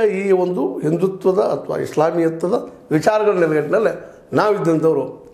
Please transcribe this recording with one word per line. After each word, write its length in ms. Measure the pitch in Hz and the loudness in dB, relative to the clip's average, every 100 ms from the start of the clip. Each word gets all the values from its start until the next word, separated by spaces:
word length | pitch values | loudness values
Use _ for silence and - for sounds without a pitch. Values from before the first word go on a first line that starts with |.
| 214 | 2
ಈ 220 | 190 196 | 0 2
ಒಂದು 480 | 185 180 180 277 - | 2 2 -2 -4 -4
ಹಿಂದುತ್ವದ 600 | 151 165 190 190 190 185 | -2 0 0 0 0 2
ಅಥವಾ 380 | 220 143 - 151 | 0 -2 -4 -6
ಇಸ್ಲಾಮಿಯತ್ವದ 960 | 139 - 160 170 165 160 180 233 - - - | -4 0 0 2 0 -2 -4 -4 -6 -14 -4
ವಿಚಾರಗಳ 420 | 156 220 214 208 | 0 2 2 2
ನೆಲೆಗಟ್ಟಿನಲ್ಲೇ 760 | 190 160 156 151 185 196 - - - - | 2 2 0 0 0 0 -2 -12 -20 -4
ನಾವಿದ್ದಂಥವ್ರು 1000 | 131 208 190 160 160 160 143 131 - - | 0 2 2 2 2 2 0 -2 -8 -20